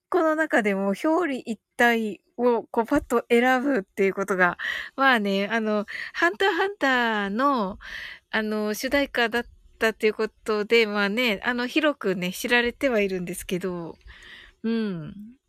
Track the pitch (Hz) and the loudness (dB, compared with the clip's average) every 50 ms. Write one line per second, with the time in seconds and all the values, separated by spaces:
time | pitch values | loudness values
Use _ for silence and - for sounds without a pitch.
0 | _ _ - 339 320 320 311 311 311 294 311 254 202 208 196 190 196 202 196 - | _ _ 0 2 2 2 2 2 0 2 2 2 2 2 0 0 0 -2 -2 0
1 | - 311 320 349 349 277 269 240 - - 214 - _ _ _ - 240 240 233 226 | 0 0 2 2 0 -2 -4 -6 -6 -8 -8 -8 _ _ _ 2 4 4 4 2
2 | 220 208 190 - _ _ _ - 240 247 240 214 - - - 233 220 - 285 302 | 0 -4 -6 -8 _ _ _ 0 2 2 2 0 -2 -2 -2 -2 0 2 0 0
3 | - - 247 233 - - 240 233 240 254 262 247 247 285 269 190 190 - _ - | 0 0 0 -2 2 4 4 4 6 4 4 2 2 0 0 0 -2 -4 _ 0
4 | 196 190 190 196 196 202 196 180 185 175 - - - - - - - - - 269 | 0 0 0 -2 -2 -2 2 2 2 2 2 -2 -6 -6 -6 -6 -8 -10 -2 2
5 | 269 269 254 220 202 202 196 196 202 196 220 226 220 214 214 208 202 - - - | 4 4 4 4 2 0 0 0 0 0 -2 -2 0 0 0 -2 -2 -4 -8 -12
6 | - - - - 330 349 - - 381 403 349 339 381 403 403 - 294 269 254 247 | -12 -10 -2 0 0 0 2 2 0 0 2 2 0 -2 -2 0 0 2 2 2
7 | 240 226 220 208 202 196 202 226 269 285 277 240 202 185 214 - - - - - | 2 0 0 -2 -2 -2 -2 0 0 2 2 0 -2 -4 -6 -10 -14 -14 -14 -14
8 | - - - - _ _ - 220 214 214 214 214 214 214 214 - - 254 277 285 | -14 -14 -16 -18 _ _ -4 -4 -2 -2 -2 -2 -2 -2 -4 -4 -4 -2 0 0
9 | 277 - - 247 233 220 226 240 240 - - _ _ _ _ _ 233 233 214 - | 0 0 0 0 0 0 0 -2 -4 -6 -12 _ _ _ _ _ 0 0 0 2
10 | 226 214 208 - 220 220 - _ _ - 214 208 202 214 233 233 226 208 208 208 | 0 0 2 0 -2 -4 -4 _ _ -2 -2 -2 2 4 4 4 4 4 2 0
11 | 202 196 202 240 254 233 196 - - 240 247 240 247 247 - 311 302 302 277 - | 0 0 0 0 0 0 0 0 -2 -2 -2 -2 -4 -2 0 2 2 2 0 0
12 | 240 196 180 175 180 180 185 - - 233 240 240 240 240 233 - 285 269 240 208 | -2 -2 -2 -2 -4 -6 -6 -6 -2 0 2 2 2 0 -2 -2 -2 0 2 2
13 | 202 190 190 185 180 175 180 - - - 196 175 190 185 180 175 165 156 - - | 0 0 -2 -4 -6 -8 -8 -10 -8 -6 -6 -4 -4 -6 -6 -6 -8 -10 -12 -16
14 | _ - - - - - - - - - _ _ - 220 226 226 220 202 180 165 | _ -20 -20 -20 -20 -20 -20 -20 -20 -20 _ _ -4 -4 -2 -2 -2 -4 -4 -6
15 | 151 - - 202 208 226 254 _ _ | -8 -10 -12 -14 -18 -18 -20 _ _